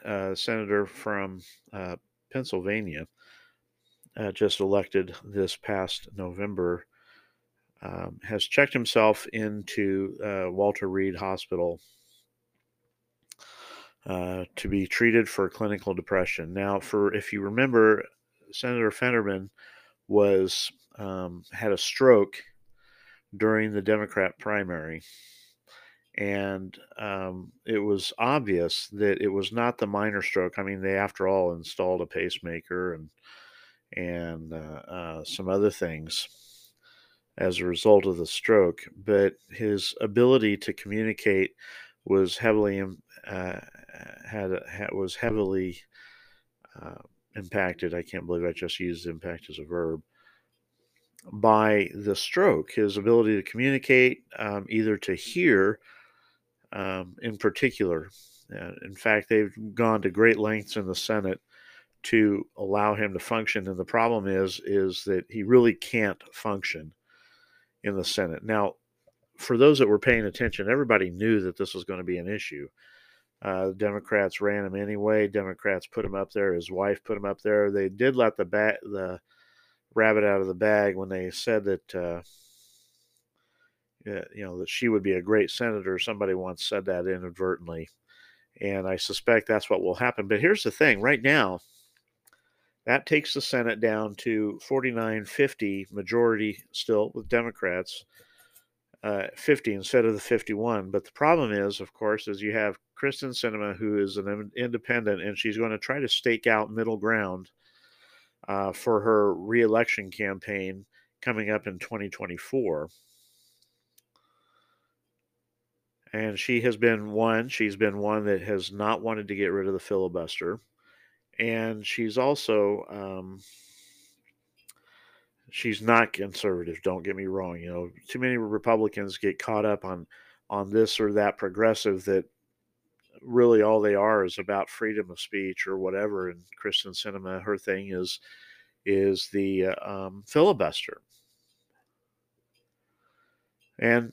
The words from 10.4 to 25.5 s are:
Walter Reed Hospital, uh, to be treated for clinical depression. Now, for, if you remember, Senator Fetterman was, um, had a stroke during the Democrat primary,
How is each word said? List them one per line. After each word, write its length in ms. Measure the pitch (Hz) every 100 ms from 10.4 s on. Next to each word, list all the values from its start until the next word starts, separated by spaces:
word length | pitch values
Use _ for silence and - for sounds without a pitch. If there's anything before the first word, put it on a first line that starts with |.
| 92
Walter 380 | 92 101 101 95
Reed 260 | 95 95 87
Hospital, 640 | 95 92 - 92 87 85 _ _ _ _ _ _ _ _ _ _ _ _ _ _ _ - - - - - - _ -
uh, 360 | 92 90 92 90 -
to 100 | 101
be 200 | 98 92
treated 420 | - 117 113 107
for 180 | - 95
clinical 460 | - 107 101 101
depression. 600 | 90 - 95 90 - 80
Now, 280 | 92 98 98
for, 320 | - 107 101
if 180 | 104 -
you 80 | 104
remember, 640 | 98 110 135 117 110 104 - _ _ _ -
Senator 400 | - 123 123 110
Fetterman 600 | 101 127 120 101 95 95 _ - - - _ -
was, 600 | 101 101 95 95 - - - _ -
um, 460 | 101 95 90 87 -
had 180 | - 110
a 60 | 95
stroke 680 | - - 131 117 98 - - _ _ _ _ _ _ - _ 98
during 340 | 107 110 107
the 100 | 104
Democrat 560 | 98 107 104 104 95 -
primary, 640 | 104 107 95 87 78 80 - - - - _